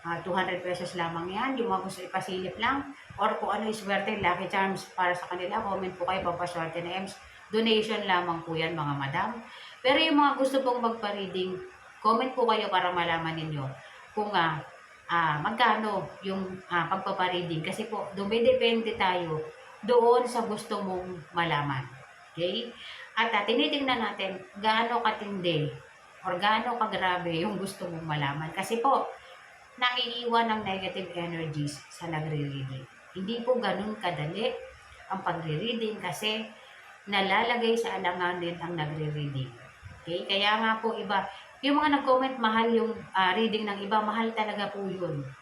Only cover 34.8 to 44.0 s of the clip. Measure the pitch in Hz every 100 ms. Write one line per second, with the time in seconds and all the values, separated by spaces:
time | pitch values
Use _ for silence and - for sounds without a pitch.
34.8 | - - - 190 180 170 160 151 226 226
35.8 | 220 208 185 147 214 220 220 - - -
36.8 | - - - 202 190 202 233 220 226 226
37.8 | 196 190 185 180 175 180 170 170 170 170
38.8 | 151 151 151 151 143 135 131 - - -
39.8 | - - - 175 - 196 202 220 226 220
40.8 | 226 214 196 196 190 - - - 269 285
41.8 | 302 277 - 240 262 - 220 226 226 226
42.8 | 220 220 - 190 185 202 226 214 208 202
43.8 | 196 214